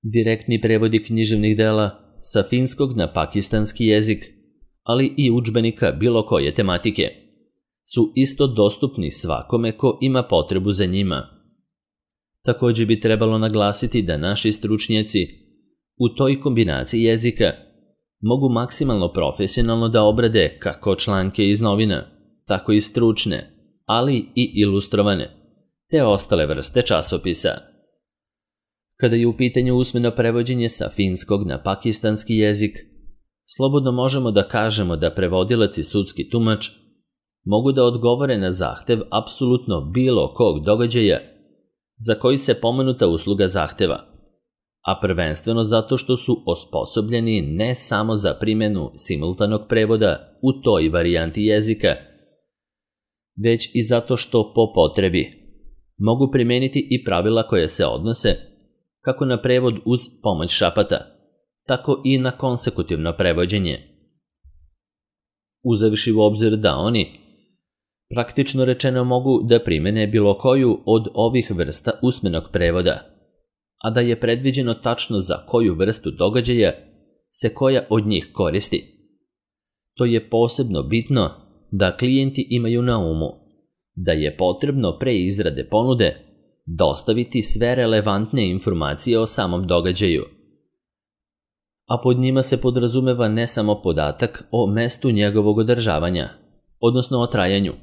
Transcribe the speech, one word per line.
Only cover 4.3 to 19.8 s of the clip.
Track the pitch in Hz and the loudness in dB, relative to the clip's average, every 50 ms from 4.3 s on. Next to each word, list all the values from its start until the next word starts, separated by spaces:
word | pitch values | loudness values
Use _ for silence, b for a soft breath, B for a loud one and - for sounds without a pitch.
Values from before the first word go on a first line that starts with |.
| _ _ _ _ _ _ - _ _ _ _ | _ _ _ _ _ _ -20 _ _ _ _
ali | - 117 131 135 131 135 | -2 0 0 0 0 0
i | 143 139 123 | 0 2 2
udžbenika | 117 123 117 117 107 117 113 113 110 - - 92 | 2 2 0 0 0 0 0 0 0 0 -2 -2
bilo | 65 76 104 120 117 113 107 | 0 0 0 2 2 0 0
koje | - 117 80 69 73 76 | 2 0 0 0 0 0
tematike, | - 104 92 90 85 - 113 - - - - - - _ _ _ _ _ _ _ _ _ _ _ _ _ - - | 0 0 0 -2 0 -2 -2 -2 0 -4 -4 -4 -14 _ _ _ _ _ _ _ _ _ _ _ _ _ -4 0
su | 123 113 107 - | 0 0 2 2
isto | 127 135 135 - - 143 | 0 0 0 0 -2 -2
dostupni | 135 117 107 101 104 - - 143 127 - - 87 71 | 0 2 2 2 2 2 -2 -6 -4 -4 -6 -6 -6
svakome | - - - 87 73 58 - - - 113 117 113 | -6 -6 -4 -4 -4 -4 -4 -2 -2 -2 -2 -2
ko | 107 - - 127 - - | -4 0 0 0 0 0
ima | 131 135 131 127 123 | -2 0 0 0 0
potrebu | - 101 82 78 - 95 95 92 101 | 2 0 0 0 0 -2 -2 0 -2
za | 98 92 101 | 0 0 0
njima. | 90 92 98 101 92 80 65 - - - _ _ _ _ _ _ _ _ _ _ _ _ _ _ _ _ _ _ _ _ _ _ | 0 0 -2 -2 -2 -4 -6 -8 -12 -20 _ _ _ _ _ _ _ _ _ _ _ _ _ _ _ _ _ _ _ _ _ _
Takođe | 127 117 - 127 120 113 113 113 | -4 -2 2 2 0 2 2 2
bi | 104 113 107 | 0 0 0
trebalo | - 113 110 107 113 110 110 | 2 0 2 2 2 0 0
naglasiti | 110 110 110 107 107 101 104 104 - - - - - | 0 0 0 0 0 0 0 0 -2 -4 -2 -2 -2
da | 90 85 80 | -2 -2 -4
naši | 73 78 92 101 - - 110 | -2 -2 -2 -4 0 0 -2
stručnjaci | 104 - - 104 110 107 - - 110 107 107 107 - 101 87 - - - _ _ _ _ _ _ _ _ _ _ _ | -2 -2 -2 -2 -2 -2 0 0 0 -2 -2 0 -2 -2 -2 -2 -8 -20 _ _ _ _ _ _ _ _ _ _ _
u | _ 123 113 | _ -2 -2
toj | - - 139 135 139 135 | 0 0 0 0 0 0
kombinaciji | 139 147 123 113 110 87 71 65 65 - - 113 113 | -2 0 2 2 2 2 0 -4 -4 -2 0 2 2
jezika | 113 113 113 113 120 - - 113 85 - - - _ _ _ _ _ _ _ _ _ _ _ | 2 2 2 0 -2 0 2 0 0 0 -4 -16 _ _ _ _ _ _ _ _ _ _ _
mogu | 104 110 123 135 139 131 | 0 0 2 2 2 2
maksimalno | 120 113 123 120 - - 147 135 117 101 87 82 - | 0 0 -2 -4 -4 -2 0 0 0 0 0 0 0
profesionalno | 95 80 69 - - 101 101 - 127 117 113 113 113 | 0 -2 -2 -2 -2 -4 -4 0 0 0 2 2 0